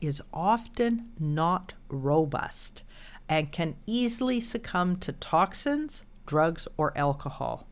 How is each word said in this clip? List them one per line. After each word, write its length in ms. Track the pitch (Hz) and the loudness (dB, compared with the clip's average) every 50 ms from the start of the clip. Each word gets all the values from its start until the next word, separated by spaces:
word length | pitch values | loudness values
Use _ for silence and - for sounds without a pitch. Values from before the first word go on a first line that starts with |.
| - | -4
is 180 | 147 143 147 - - - | -4 -4 -4 -8 -10 -6
often 760 | - 170 202 233 233 233 - - - 240 233 233 233 - - - - | 0 2 4 4 2 0 -4 -2 0 2 2 2 0 -2 -6 -6 -4
not 540 | 156 151 151 156 160 170 185 180 185 - - - - - | -2 0 2 4 4 4 2 2 0 -6 -14 -18 -10 -8
robust 960 | 143 135 131 143 147 156 160 143 135 - - - - - - - - - - - - - - - - - - | -6 -2 2 4 4 6 4 4 2 -2 -4 -6 -8 -10 -12 -12 -12 -14 -18 -18 -18 -18 -18 -18 -18 -14 -4
and 240 | - 156 156 151 147 - | 0 0 2 2 0 0
can 240 | - 165 160 147 - - | -2 -2 -2 -2 -4 -4
easily 520 | 208 226 247 247 233 233 - 254 254 254 233 | -2 0 2 2 0 0 0 0 0 2 0
succumb 580 | 233 - - 233 - - - 180 180 180 180 | 0 -2 -4 -6 -6 -2 0 2 2 2 2
to 160 | 185 - - 185 | 0 -2 -6 -8
toxins, 920 | - - - - 160 190 190 - - - 285 285 294 311 294 - - - - - - - | -8 -2 2 4 4 4 4 0 -2 -2 0 0 0 -2 -4 -8 -12 -16 -18 -20 -18 -6
drugs, 420 | - 143 156 156 165 165 - - - - | 0 2 4 4 4 2 -2 -6 -6 -2
or 200 | - 156 - - | 0 0 2 2
alcohol. 720 | - 143 143 139 143 - 143 - - 131 120 120 - - - | 2 2 2 2 0 -4 -8 -6 -4 -4 -4 -4 -6 -8 -14